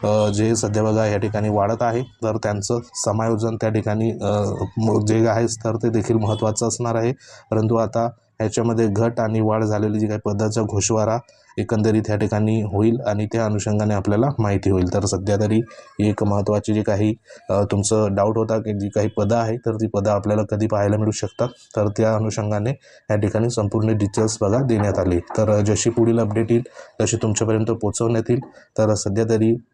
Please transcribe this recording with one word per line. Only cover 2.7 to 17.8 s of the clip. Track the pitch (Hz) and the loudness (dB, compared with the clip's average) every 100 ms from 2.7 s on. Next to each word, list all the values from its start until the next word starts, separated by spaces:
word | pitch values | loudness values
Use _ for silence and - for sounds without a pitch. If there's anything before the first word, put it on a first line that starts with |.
| 120 117 - - | -4 -4 -6 -2
समायोजन | 107 113 113 113 110 | 0 0 0 -2 -2
त्या | 110 | -2
ठिकाणी, | 110 107 107 113 | -2 -2 -2 -2
अ, | - 101 104 101 - 87 - | -2 -2 0 -2 -4 -6 -2
म-, | 110 107 104 | 0 0 2
जे | 110 113 | 2 2
आहे, | 110 117 | 2 0
तर | 113 113 110 | -2 -4 -2
ते | 120 | 0
देखील | 113 104 117 | 0 0 0
महत्त्वाचं | 104 107 110 107 117 | 0 0 -2 0 -2
असणार | 110 120 113 | -2 -2 0
आहे. | 113 131 - - - | -2 -4 -10 -20 -4
परंतु | 110 110 113 | 0 2 2
आता | 110 117 117 - _ _ | 0 0 -2 -6 _ _
ह्याच्यामध्ये | 110 117 117 110 113 | -4 0 0 2 0
घट | 101 113 117 | 2 0 0
आणि | 110 110 | -2 0
वाढ | 107 110 | 0 2
झालेली | 110 107 107 107 | 0 0 0 0
जी | 107 | -2
काही | 107 104 | -2 -4
पदाचा | 104 110 110 | -2 0 0
घोषवारा | 107 104 - 110 104 117 - _ _ - | -2 -2 0 0 0 -2 -6 _ _ -8
एकंदरीत | 110 113 110 110 104 | -2 0 2 2 0
ह्या | 104 | -2
ठिकाणी | 104 104 107 110 | 0 0 0 0
होईल | 101 101 110 120 107 | -2 2 2 2 -2
आणि | 101 104 | -2 -2
त्या | 117 110 | -2 0
अनुषंगाने | 107 104 104 104 | 0 0 0 0
आपल्याला | 104 95 104 131 - | 0 0 2 2 0
माहिती | 104 98 98 | 0 0 2
होईल. | 95 90 | 2 2
तर | 101 101 | 0 0
सध्या | 95 98 101 | -2 0 0
तरी | 104 110 117 - - - | 2 0 -2 -10 -20 -2
एक | 104 101 | 0 2
महत्त्वाची | 104 101 98 104 - | 0 0 0 0 0
जी | 107 | -2
काही, | 104 101 107 110 _ - - | 0 0 0 -2 _ -20 -2
अ, | 98 101 | 0 2
तुमचं | 101 | 0